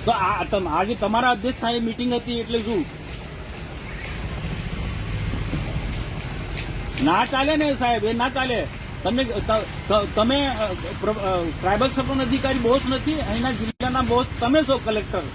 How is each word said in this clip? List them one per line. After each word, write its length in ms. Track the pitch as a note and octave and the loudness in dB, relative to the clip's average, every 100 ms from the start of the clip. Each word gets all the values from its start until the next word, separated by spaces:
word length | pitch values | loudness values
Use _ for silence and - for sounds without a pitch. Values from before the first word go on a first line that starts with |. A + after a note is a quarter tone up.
તો 60 | G#3 | 2
આ 340 | A3+ F#3 G3+ | 2 2 0
તમ-, 240 | F3+ G3+ F3+ | 0 0 0
આજે 260 | D#3 G3+ | 0 0
તમારા 360 | A3+ G3+ A3+ B3+ | 0 2 4 4
અધ્યક્ષ 280 | A#3+ A#3 B3 | 2 0 -2
સ્થાને 220 | A#3 A#3+ | -2 0
મીટિંગ 340 | A3+ A3+ B3 | -2 -2 0
હતી 260 | A#3+ B3 A#3+ | 0 -2 -4
એટલે 220 | A3 A#3 | -2 -2
શું? 220 | G#3+ G#3 C#3 - - - - - - - - - - - - - - - - - - - - - - - - - - - - - - - - - - - - - - - - - | 0 -2 -2 -8 -12 -10 -10 -12 -12 -10 -10 -10 -10 -8 -8 -6 -6 -6 -4 -4 -4 -4 -4 -4 -4 -2 -2 -2 -2 -2 -2 -2 -2 -4 -4 -6 -6 -6 -6 -6 -4 -6 -4 0
ના 200 | D#3 F#3 | 2 4
ચાલે 320 | B3 C4 C#4 D#4 | 2 2 2 4
ને 180 | D4+ | 2
સાહેબ, 300 | B3 A#3+ A#3 | 2 2 2
એ 80 | G#3 | 2
ના 160 | A#3 B3+ | 0 0
ચાલે. 380 | C4 B3+ A3+ C#3+ - - - | 0 0 0 -2 -8 -10 -4
તમને 220 | F3+ A#3+ | 0 0
ત-, 380 | B3+ G#3+ - A3 F#3+ - - | 0 -2 2 2 0 -6 2
ત-, 180 | G#3 G3+ | 2 4
તમે, 320 | G#3 A#3 C#4 C#4 | 2 4 4 2
અ, 260 | A3+ G#3+ F3+ - - | 0 -2 -2 -6 -2
પ્ર-, 120 | F#3+ | -2
અ, 320 | G#3+ G3 F3+ E3 D3 | 0 0 2 0 0
ટ્રાઇબલ 300 | F3+ G#3 C4 | 2 4 2
સર્કલ 300 | A#3+ B3+ C4+ | 2 0 0
અધિકારી 380 | B3+ C4 C4+ C4 | 2 2 2 2
બોસ 220 | A#3 C4 B3+ | 4 4 4
નથી, 320 | C4 D4 D#4 | 0 0 0
અહીંના 300 | - A3+ B3+ | 0 0 0
જિલ્લાના 500 | G#3+ A3 - B3+ C4 | 0 -4 -2 0 2
બોસ 260 | A#3 A#3+ B3+ - | 4 4 2 0
તમે 220 | A#3+ D4+ | 4 4
છો 180 | C4 B3+ | 4 2
કલેક્ટર. 360 | - G#3+ - G3 C#3+ | 2 -2 0 -4 -4